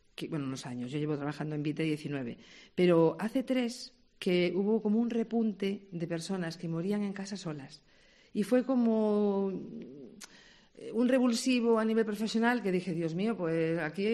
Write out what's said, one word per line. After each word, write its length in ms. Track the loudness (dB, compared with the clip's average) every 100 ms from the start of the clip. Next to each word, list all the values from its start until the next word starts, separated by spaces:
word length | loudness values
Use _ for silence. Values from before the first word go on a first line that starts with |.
| _ -12
que, 120 | -6
bueno, 180 | -4 -4
unos 200 | -6 -8
años, 260 | -8 -6
yo 80 | -4
llevo 160 | -2 -2
trabajando 400 | -4 -4 -4 -4
en 80 |
Vite 200 | -4 -2
diecinueve, 540 | -2 -2 -4 -6 -6 -10 -16 -20 -8 2
pero 400 | 6 8 6 4
hace 240 | -2 -2
tres 500 | 0 0 -2 -4 -14 _ _ -6
que 340 | 0 2 2 2
hubo 260 | 2 2
como 180 | 2 2
un 100 | 2
repunte 800 | 0 0 2 0 0 -2 -4 -6
de 160 | -6 -4
personas 500 | -4 -4 -4 -4 -6
que 100 | -6
morían 360 | -2 -2 0
en 100 | -2
casa 220 | -4 -8 -8
solas. 460 | -8 -8 -10 -18 _ _ _ _ _
Y 100 | -2
fue 200 | 2 2 2
como, 840 | 2 4 4 4 4 2 2 -2 -4 -8 -12 -14 -16 -18 -18 -20 -20 -20 -20 _ -18
eh, 160 | -8
un 140 | 0 2
revulsivo 720 | 4 4 2 2 2 4 2
a 80 | 4
nivel 200 | 2 0
profesional 560 | 0 -2 2 2 2
que 100 | 0
dije, 220 | 0 0
"Dios 220 | -2 -2 -2
mío, 200 | -2 -2
pues 420 | 0 0 0 0
aquí 260 | -2 -2 0